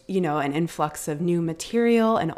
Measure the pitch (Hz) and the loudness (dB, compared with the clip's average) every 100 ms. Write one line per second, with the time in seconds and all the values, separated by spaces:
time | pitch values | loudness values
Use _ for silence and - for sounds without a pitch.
0 | - 190 165 151 143 147 165 - 151 - | -4 0 0 0 0 0 -2 -2 -4 -4
1 | - 151 175 170 165 160 - 233 233 233 | -6 -2 0 0 0 -4 -4 0 4 4
2 | 220 226 160 | 4 2 0